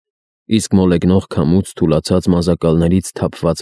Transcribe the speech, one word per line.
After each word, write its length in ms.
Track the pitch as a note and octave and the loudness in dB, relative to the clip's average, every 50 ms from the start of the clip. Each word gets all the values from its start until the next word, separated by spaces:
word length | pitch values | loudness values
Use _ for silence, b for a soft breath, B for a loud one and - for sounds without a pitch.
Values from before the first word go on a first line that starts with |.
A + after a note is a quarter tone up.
| _ _ _ _ _ _ _ _ _ - | _ _ _ _ _ _ _ _ _ -4
իսկ 240 | A2 A2 - - - | -2 -2 0 0 0
մոլեգնող 520 | F#2+ F#2 F#2 F2 F2 D#2+ F2+ F#2 G2 - - | 2 2 2 2 2 2 2 2 2 0 -2
քամուց 420 | - - D#2 D2+ E2+ F#2+ G2 - - - | -4 -2 0 0 0 0 -2 -4 -4 -4
թուլացած 500 | F2 E2 D#2 D#2 - - F#2 F2+ - - | 0 0 0 0 0 0 -2 0 0 2
մազակալներից 800 | F2 F2 E2+ F2 F2 - - E2 D#2+ E2+ E2+ E2+ F2+ F#2+ F#2 - - | 0 0 2 0 -2 0 0 0 2 2 2 2 0 0 -2 -4 -6
թափված 460 | - - E2 - - - E2+ E2 - | -6 -6 -6 -6 -4 -4 -4 -4 -4